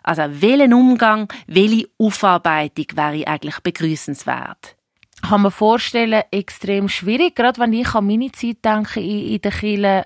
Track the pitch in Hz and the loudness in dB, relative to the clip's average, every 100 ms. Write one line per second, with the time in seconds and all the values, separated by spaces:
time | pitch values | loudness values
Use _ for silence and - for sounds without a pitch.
0 | - 160 147 143 208 277 262 247 254 240 | -4 -2 -2 2 4 6 6 6 6 4
1 | 226 214 208 - - 175 214 226 - - | 4 2 -2 -12 -2 2 4 2 -2 -2
2 | 220 - 202 175 170 156 151 - 147 156 | -2 2 2 2 2 -2 -2 -6 -8 -4
3 | 147 151 151 151 151 - 180 - 160 156 | -4 -4 -6 -6 -8 -8 -8 -4 -4 -4
4 | - 139 - 123 127 - - _ _ _ | -6 -8 -6 -6 -8 -16 -20 _ _ _
5 | _ - - 208 202 - 214 233 - 240 | _ -12 0 2 2 2 2 2 0 -2
6 | 226 220 - 202 - - 190 202 196 - | 0 0 0 -6 -6 -8 -4 -2 -2 -4
7 | 185 254 349 - 240 240 240 220 247 220 | -2 0 0 0 0 0 0 0 -2 -2
8 | 202 220 269 - 233 226 220 214 208 220 | 0 0 -2 -6 -8 -4 -2 -2 -4 -6
9 | 180 208 - 214 202 - 208 202 202 190 | -6 -4 -4 -4 -4 -4 -4 0 0 0